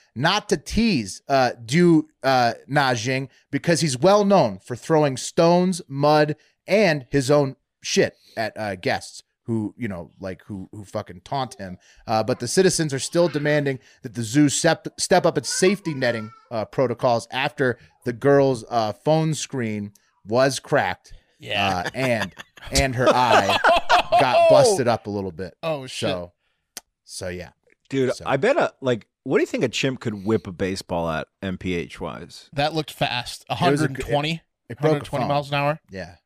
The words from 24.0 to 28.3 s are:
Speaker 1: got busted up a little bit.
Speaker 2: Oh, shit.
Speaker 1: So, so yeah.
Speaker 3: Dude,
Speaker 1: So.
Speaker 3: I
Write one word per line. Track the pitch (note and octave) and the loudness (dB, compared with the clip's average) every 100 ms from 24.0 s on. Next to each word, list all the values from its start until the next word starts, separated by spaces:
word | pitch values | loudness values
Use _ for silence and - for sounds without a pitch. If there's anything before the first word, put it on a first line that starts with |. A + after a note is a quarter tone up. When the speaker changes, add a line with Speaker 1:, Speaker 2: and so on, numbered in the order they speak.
| - E4+ | 4 2
Speaker 1:
got | B3+ E4 E4 | 4 4 6
busted | - B3 F#3+ A#2+ | 6 6 4 2
up | A2 G#2 | 0 -2
a | |
little | G2+ F#2+ | -6 -6
bit. | D#2+ F2+ - | -8 -12 -8
Speaker 2:
Oh, | E3 D3 C3 | -6 -6 -8
shit. | - G#2+ | -6 -4
Speaker 1:
So, | F2+ F2 _ _ _ _ - - _ | -4 -8 _ _ _ _ -20 -20 _
so | _ - F#2 | _ -12 -10
yeah. | F2+ E2+ _ _ _ _ | -10 -14 _ _ _ _
Speaker 3:
Dude, | C3+ B2 - | -2 -2 -2
Speaker 1:
So. | |
Speaker 3:
I | D#2+ | -4